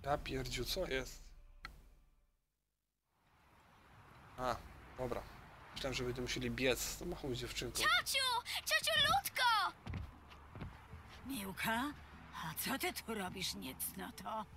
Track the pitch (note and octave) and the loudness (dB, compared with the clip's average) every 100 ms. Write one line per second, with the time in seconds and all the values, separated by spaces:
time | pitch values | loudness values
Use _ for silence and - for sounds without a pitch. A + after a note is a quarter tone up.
0 | C#3 D3 - C3 B2+ B2 A#2+ D3 C3 C3 | 2 0 2 -2 0 -2 0 0 2 0
1 | B2+ - - - - - - - - - | -2 -8 -16 -18 -20 -16 -16 -16 -20 -20
2 | - _ _ _ _ _ _ _ _ _ | -20 _ _ _ _ _ _ _ _ _
3 | _ _ _ _ _ - - - - - | _ _ _ _ _ -20 -20 -20 -20 -20
4 | - - - - B2+ A2+ - - - - | -20 -18 -16 -2 0 0 -4 -14 -16 -4
5 | B2+ A2 - - - - - - C#3 B2 | -2 -2 -6 -14 -16 -18 -12 -4 -2 0
6 | B2 B2 B2 - B2 A#2+ C3 A#2 - - | 0 0 0 0 0 4 4 4 2 -2
7 | F3 E3+ C#3+ B2 A#2+ - A#2+ - D#5 F5 | -4 -4 -2 -2 -2 -2 -2 4 6 6
8 | - C5+ C5+ A#4+ - - - D#5 D5 D#5 | 6 2 4 2 0 -4 2 4 6 6
9 | D5 F5+ F#5+ - A#4+ A4 F#4 - - - | 8 6 4 4 6 8 4 0 -6 -6
10 | - - - - - - - - - - | -6 -10 -16 -18 -14 -10 -10 -10 -16 -14
11 | - - - C4 G3 F#3+ - A3+ C#4+ C#4+ | -14 -12 -6 -4 -4 -2 2 2 2 -4
12 | - - - - E3 D#3+ - C4 - A#3+ | -14 -16 -12 -8 -6 -2 -2 0 0 -2
13 | - A3 F#3 F3+ F3+ G3+ F#3+ C4 - - | -2 -2 -2 -2 -2 -2 -6 -4 -6 -4
14 | F#3 - G3 A3 G#3+ | -8 -6 -4 -4 -6